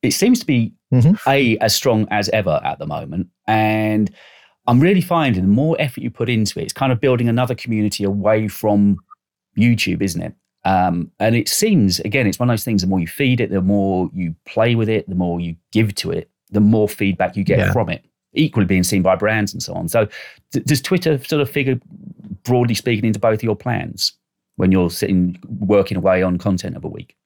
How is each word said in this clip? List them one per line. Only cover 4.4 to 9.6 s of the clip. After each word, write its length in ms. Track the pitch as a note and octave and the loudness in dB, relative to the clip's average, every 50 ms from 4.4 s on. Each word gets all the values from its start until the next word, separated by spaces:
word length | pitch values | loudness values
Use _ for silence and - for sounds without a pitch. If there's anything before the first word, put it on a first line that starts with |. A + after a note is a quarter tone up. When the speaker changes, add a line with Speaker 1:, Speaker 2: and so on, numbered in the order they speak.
| _ _ _ _ _ | _ _ _ _ _
Speaker 1:
I'm 140 | - A#2+ B2 | 2 4 4
really 220 | C#3+ F3 G3+ F#3 | 6 6 4 2
finding 420 | - - F3 E3 D#3 C3+ A2+ F#2 F#2 | 2 2 0 0 2 2 0 2 2
the 40 | F#2+ | 2
more 280 | G2+ A#2 C#3+ D#3 E3 - | 2 2 2 0 0 0
effort 220 | D#3 C#3+ - - | -2 -4 -4 -6
you 80 | - A#2+ | -10 -10
put 200 | - - A#2+ A2+ | -6 -4 -4 -2
into 300 | B2 A2 A2 G2 - - | 0 0 0 -2 -4 -6
it, 40 | - | -8
it's 100 | - - | -8 -4
kind 180 | - C3+ C3+ | -2 -2 0
of 80 | B2+ A2+ | 0 0
building 300 | - C3+ B2+ A#2+ A#2+ A#2 | 2 0 2 2 0 0
another 240 | A2+ A#2+ B2+ A2+ B2 | 0 0 0 -2 -4
community 500 | A#2+ - - A2+ G#2+ G#2 G#2 G2+ - G2+ | -8 -6 -4 -2 0 0 -2 -2 -2 -2
away 440 | G2 G2 G2+ F#2+ G#2 A2 A2 A2 G#2 | -2 -2 0 0 2 2 2 0 -4
from 500 | - - - G#2+ G#2 G2+ G2+ G2+ G2 F2 _ _ - _ _ _ _ _ _ _ _ | -6 -4 0 2 2 4 4 4 2 0 _ _ -20 _ _ _ _ _ _ _ _
YouTube, 460 | G2+ | 2